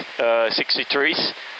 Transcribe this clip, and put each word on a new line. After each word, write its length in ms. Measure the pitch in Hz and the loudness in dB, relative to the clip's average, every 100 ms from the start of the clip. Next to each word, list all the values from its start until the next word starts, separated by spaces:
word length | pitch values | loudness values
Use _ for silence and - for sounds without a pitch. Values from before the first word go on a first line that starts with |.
| - - | -8 0
uh, 300 | 120 117 113 | 2 4 2
sixty-threes, 840 | - - - 127 143 143 180 - - - | 0 0 -2 0 0 2 2 -2 -4 -10